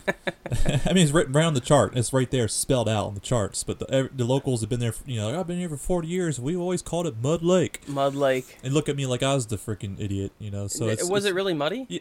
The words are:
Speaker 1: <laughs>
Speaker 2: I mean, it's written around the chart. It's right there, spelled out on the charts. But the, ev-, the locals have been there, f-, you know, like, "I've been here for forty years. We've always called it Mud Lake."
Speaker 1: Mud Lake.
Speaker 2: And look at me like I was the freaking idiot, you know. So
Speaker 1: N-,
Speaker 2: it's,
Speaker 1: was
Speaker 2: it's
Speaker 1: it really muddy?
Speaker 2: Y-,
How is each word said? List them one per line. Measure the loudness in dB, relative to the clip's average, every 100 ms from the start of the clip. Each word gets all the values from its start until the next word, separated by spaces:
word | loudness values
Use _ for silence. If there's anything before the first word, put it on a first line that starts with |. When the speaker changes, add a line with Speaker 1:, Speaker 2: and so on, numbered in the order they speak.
| -4 -4 -6 -8 -2
Speaker 1:
<laughs> | 2 4 4 4
Speaker 2:
I |
mean, | 6
it's | 6
written | 4 4 4
around | 4
the | 2
chart. | 4 6 6 2
It's | 0
right | 0 2
there, | 0 0
spelled | 0 0 2 2
out | 0 -2
on |
the | -6
charts. | -2 0 0 -4
But | -6 -6
the, | -2
ev-, | 0 0 -2
the |
locals | 0 0 0 -2
have | -2
been | -2
there, | -2
f-, | -4 -6
you | -4
know, | -4
like, | -4
"I've | -4
been | -6
here | -6
for | -6
forty | -2 -2 -2
years. | -2 -2 -2
We've | -4 -4
always | -2 -4
called | -4 -4 -4
it | -2
Mud | 0 2
Lake." | 4 4 2 -2 -6
Speaker 1:
Mud | 0 0
Lake. | 2 2 2 -4 -8
Speaker 2:
And | -2
look | 0 0
at | -2
me | -2
like | 0
I | 0
was | 0 -2
the | -6
freaking | -6 -6 -6 -6
idiot, | -4 -4 -4 -8
you | -10
know. | -8 -6
So | -4 -2
Speaker 1:
N-, |
Speaker 2:
it's, | -2 0
Speaker 1:
was | 0
Speaker 2:
it's | 0
Speaker 1:
it |
really | 0 -2
muddy? | 0 -2 -4 -8
Speaker 2:
Y-, | -8